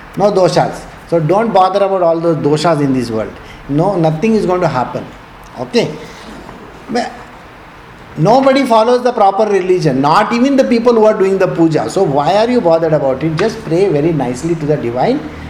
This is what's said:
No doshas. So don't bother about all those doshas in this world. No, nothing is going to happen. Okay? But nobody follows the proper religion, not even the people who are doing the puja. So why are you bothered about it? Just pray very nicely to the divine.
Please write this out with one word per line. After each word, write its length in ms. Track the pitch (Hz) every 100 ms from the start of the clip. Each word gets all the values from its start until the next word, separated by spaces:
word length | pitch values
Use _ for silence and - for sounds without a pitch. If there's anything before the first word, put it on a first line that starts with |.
| - -
No 140 | 208
doshas. 540 | 185 175 160 120 - - - -
So 100 | 170
don't 340 | 156 190 226
bother 300 | 190 185 202
about 200 | 196 190
all 160 | 170 165
those 180 | 170 151
doshas 460 | 139 151 175 151
in 100 | 139
this 160 | 131 113
world. 240 | 110 101 - - - -
No, 260 | 143 185 185
nothing 360 | 160 156 220 220
is 100 | 170
going 160 | 180
to 60 | 170
happen. 380 | 127 120 120 - - - - - -
Okay? 360 | 123 240 156 156 - - - - - - - - -
But 200 | 226 - - - - - - - - - - - -
nobody 480 | 165 262 269 269 247
follows 380 | 226 226 247
the 100 | 247
proper 320 | 240 196 196 214
religion, 560 | 196 180 180 156 131
not 320 | 143 180 220
even 220 | 233 269 277
the 80 |
people 300 | 214 233 240
who 120 | 226 214
are 120 | 196
doing 200 | 190 190
the 100 | 180
puja. 420 | 160 165 151 113
So 140 | 185
why 320 | 185 139 147 196
are 120 | 233
you 120 | 247
bothered 320 | 175 165 165
about 300 | 156 135 131
it? 120 | 160 160
Just 200 | 220 220
pray 300 | - 175 196
very 220 | 147 156
nicely 440 | 151 123 123 165 165
to 100 | 147
the 120 | 147
divine. 420 | 117 123 175 302 - -